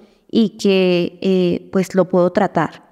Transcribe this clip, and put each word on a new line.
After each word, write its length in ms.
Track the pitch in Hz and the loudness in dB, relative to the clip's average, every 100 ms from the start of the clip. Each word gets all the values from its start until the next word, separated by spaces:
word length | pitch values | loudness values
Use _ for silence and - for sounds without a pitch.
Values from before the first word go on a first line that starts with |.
| - _ _ | -20 _ _
y 300 | - 214 - | -2 -2 0
que, 600 | 202 190 185 175 175 175 | 0 2 2 0 -2 -4
eh, 460 | 190 185 180 175 - | -2 0 0 -2 -4
pues, 220 | 196 185 | -4 -2
lo 140 | 185 175 | -2 0
puedo 240 | 185 180 | 2 0
tratar. 500 | 196 190 180 151 - _ | 0 -2 -2 -4 -8 _